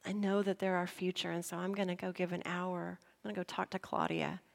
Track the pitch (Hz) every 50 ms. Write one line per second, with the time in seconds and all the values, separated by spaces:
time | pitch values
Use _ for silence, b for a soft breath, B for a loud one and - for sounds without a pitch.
0 | - 175 190 208 202 190 196 202 202 196 185 - 190 190 185 180 180 175 - -
1 | 185 180 180 - - 175 170 170 175 - 180 170 180 190 196 202 196 185 180 180
2 | 190 185 180 - 185 175 175 175 - - 175 180 180 185 180 175 170 175 185 -
3 | - - _ _ - 208 208 190 180 - - - - - - 190 - - - -
4 | 160 165 165 165 151 143 180 185 - _ _